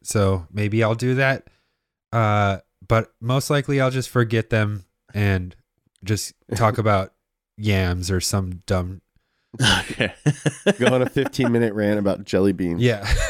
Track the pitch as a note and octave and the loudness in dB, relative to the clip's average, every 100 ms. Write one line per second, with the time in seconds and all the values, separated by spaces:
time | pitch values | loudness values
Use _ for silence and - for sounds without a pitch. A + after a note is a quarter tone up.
0 | - A2 G2 F#2+ E2 G2 G#2 A2 A2 A2+ | -4 0 2 0 -4 -4 -2 0 0 0
1 | B2 B2+ C3+ C3+ - _ _ _ _ _ | 0 0 0 -2 -6 _ _ _ _ _
2 | _ A#2 G#2+ G#2 G2+ F#2+ - _ - A2+ | _ 0 2 2 2 0 -6 _ 0 0
3 | G#2+ - A2+ C3+ - D3 C3+ C#3 C3 C3 | 0 -6 -4 -2 0 -2 0 0 0 -2
4 | A#2+ B2 A#2 A2+ A2 A2 G#2 G#2 F2+ _ | -2 0 2 0 0 0 0 -4 -10 _
5 | _ G2+ G2+ F#2+ F2+ - _ _ _ _ | _ -2 0 0 -2 -14 _ _ _ _
6 | F2+ G#2 - - - A2+ A2 G#2+ G#2+ G2+ | -4 -4 -4 -14 -8 0 2 2 2 0
7 | F#2+ _ _ _ _ - G#2+ G2 F2+ F2 | 0 _ _ _ _ -6 0 2 2 -2
8 | F2 F#2 - G#2 F#2 F2+ - F#2 F2+ F#2 | -2 -2 0 -2 -4 -8 -4 -4 -4 -10
9 | _ _ _ _ _ - A#2+ - - - | _ _ _ _ _ -2 0 0 -2 -4
10 | A2+ - D3+ D3 D#3 - - G3 B2 C3 | -4 -2 -2 -2 -2 -2 -2 2 2 2
11 | B2+ - B2+ - B2 A#2 A#2 G#2 G#2 G#2 | 0 -2 -2 0 0 2 0 0 0 0
12 | G2 F#2+ G2 F#2+ G2 F2+ F2+ E2+ A#2+ G#2+ | 0 -2 -2 2 2 2 -2 0 0 0
13 | G#2 - - | 0 0 0